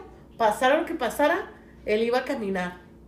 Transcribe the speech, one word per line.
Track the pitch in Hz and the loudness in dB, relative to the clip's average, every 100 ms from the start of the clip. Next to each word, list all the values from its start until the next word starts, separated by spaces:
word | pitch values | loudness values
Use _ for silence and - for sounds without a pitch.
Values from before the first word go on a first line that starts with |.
| - - - - | -8 -20 -12 0
pasara | 220 214 262 302 | 0 4 4 2
lo | 339 | 0
que | 330 | -4
pasara, | 226 - 294 370 - - - - - | -2 2 2 2 -4 -14 -20 -10 -2
él | 214 | 0
iba | 233 247 | 2 0
a | |
caminar. | 262 262 202 190 180 185 - - | 0 -4 -4 -4 -6 -10 -20 -20